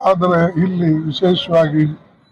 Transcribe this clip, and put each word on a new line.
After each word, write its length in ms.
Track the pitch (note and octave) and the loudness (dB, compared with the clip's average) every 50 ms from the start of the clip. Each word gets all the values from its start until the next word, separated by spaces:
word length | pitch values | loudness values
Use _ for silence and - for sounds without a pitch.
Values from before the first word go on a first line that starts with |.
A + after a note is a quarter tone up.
ಆದರೆ 380 | - F3+ F#3+ F3 F3+ F3+ F3+ E3+ E3 F3 F#3 D#3 F3 | -2 0 0 0 0 0 2 2 0 0 0 0 -2
ಇಲ್ಲಿ 260 | F#3+ F#3 F3 F3 D#3+ D#3 D#3 D#3+ D#3 | -2 -2 -2 0 0 0 0 -2 -4
ವಿಶೇಷವಾಗಿ 760 | C#3 - F#3+ F3+ F#3 - - - E3+ E3 D#3+ D3+ D3 D#3 D#3 D3+ D3+ - - _ _ _ _ _ | -6 -2 0 0 0 0 -2 0 2 2 2 2 2 0 0 0 -2 -8 -16 _ _ _ _ _